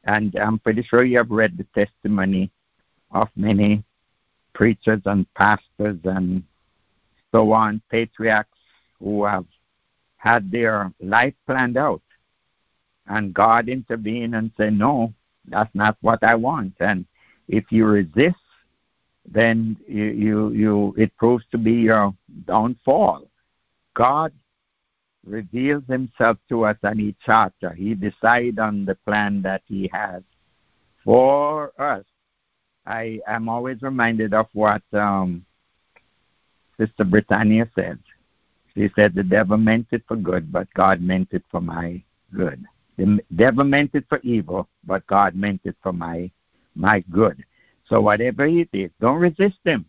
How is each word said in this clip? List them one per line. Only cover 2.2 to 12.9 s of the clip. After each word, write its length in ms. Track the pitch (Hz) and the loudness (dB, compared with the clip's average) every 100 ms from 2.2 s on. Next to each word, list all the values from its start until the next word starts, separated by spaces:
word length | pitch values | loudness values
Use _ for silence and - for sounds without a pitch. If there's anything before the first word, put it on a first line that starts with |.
| 95 95 95 _ _ _ _ _ _ | 0 0 -2 _ _ _ _ _ _
of 180 | 98 113 - | -4 -4 -2
many 480 | 104 104 104 107 - _ _ _ _ _ _ | 0 2 2 0 -4 _ _ _ _ _ _
preachers 480 | - 110 110 - 110 98 | 0 0 2 0 0 0
and 260 | 101 90 | 0 -2
pastors 640 | - 98 104 _ - 104 90 | 2 2 2 _ -6 -4 -4
and 400 | 90 95 90 92 87 _ _ _ _ _ _ _ _ | -4 -2 -2 -4 -8 _ _ _ _ _ _ _ _
so 200 | 113 107 | 2 4
on, 300 | 110 107 110 _ | 2 0 -4 _
patriarchs 680 | 117 117 - 113 107 107 _ _ _ _ _ | -4 -4 -4 0 0 -2 _ _ _ _ _
who 240 | 101 104 | -6 -2
have 220 | 101 95 90 _ _ _ _ _ _ _ | -2 -4 -8 _ _ _ _ _ _ _
had 340 | - 117 98 | 2 2 0
their 420 | 113 113 107 95 - | -2 0 0 -4 -8
life 340 | 92 110 131 139 - | 0 2 2 -4 -6
planned 300 | 131 123 123 | -2 0 0
out, 260 | 147 82 _ _ _ _ _ _ _ _ _ | -2 -4 _ _ _ _ _ _ _ _ _